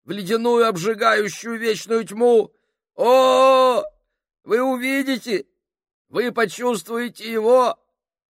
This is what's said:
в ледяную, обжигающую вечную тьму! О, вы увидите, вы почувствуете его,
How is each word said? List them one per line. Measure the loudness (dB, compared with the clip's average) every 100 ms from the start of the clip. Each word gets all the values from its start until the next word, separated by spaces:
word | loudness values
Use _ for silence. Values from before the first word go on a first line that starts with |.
| -14
в |
ледяную, | -10 -4 -2 0 2 2
обжигающую | 0 -4 -2 0 0 -2 -6 -10 -6
вечную | -4 -4 -2 -4
тьму! | -4 -2 2 4 2 _ _ _ _ -2
О, | 2 4 4 4 4 4 2 0 -6 _ _ _ _ _
вы | -4 -2
увидите, | 0 -2 -2 -2 -2 -4 -4 -6 -8 _ _ _ _ _ _
вы | -4 -4
почувствуете | -2 -4 -2 -4 -4 -6 -6 -8 -10 -8
его, | -2 2 4 2 -2 _ _ _ _ _